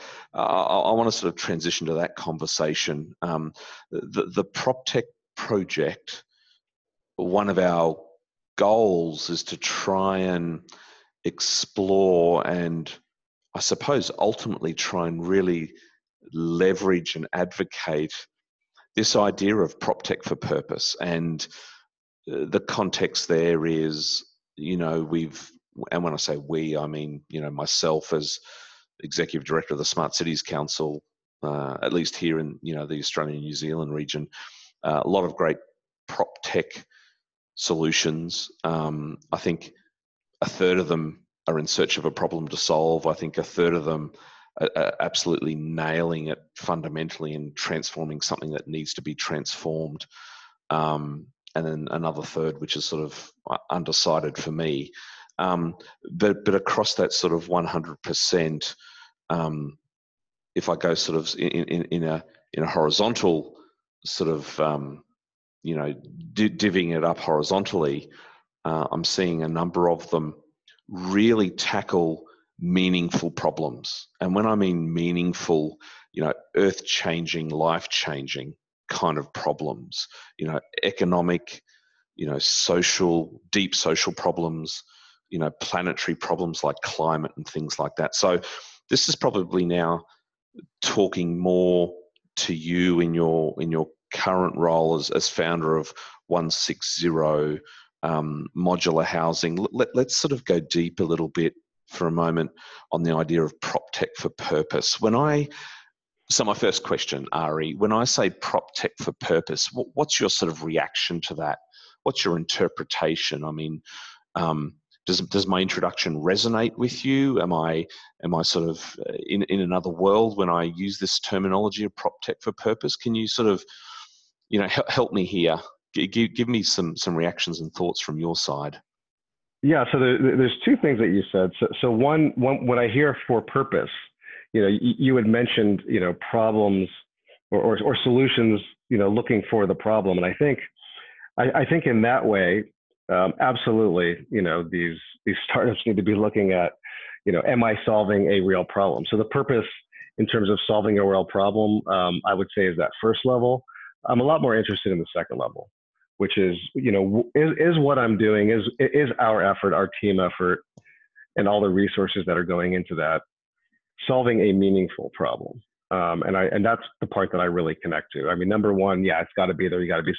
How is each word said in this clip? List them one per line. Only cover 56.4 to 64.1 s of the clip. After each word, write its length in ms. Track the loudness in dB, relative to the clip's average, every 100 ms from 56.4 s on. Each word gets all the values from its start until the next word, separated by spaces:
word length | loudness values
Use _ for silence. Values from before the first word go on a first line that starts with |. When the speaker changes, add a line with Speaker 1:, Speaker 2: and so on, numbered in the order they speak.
| 2
Speaker 1:
but 100 | 2
across 400 | 2 0 0 0
that 160 | 0
sort 220 | 0 0
of 140 | 0 0
one 180 | -2 0
hundred 360 | -4 -6 -10
percent, 720 | -6 -2 0 2 0 -2 -8 -12 -20 -20 -20 _ -4
um, 480 | -2 -2 -4 -8 -12 _ _ _ _ _ _ _ -6
if 140 | -2
I 60 | 0
go 180 | 0
sort 240 | 0 0 -2
of 180 | -2 -2
in, 260 | -2 -2
in, 200 | -2 -2 -2
in 180 | -2
a, 200 | -2 -4 -8 _ _
in 100 | -4
a 60 | -2
horizontal 840 | 2 2 4 0 2 2 2 -2 -16 -20 _ _ _
sort 240 | -10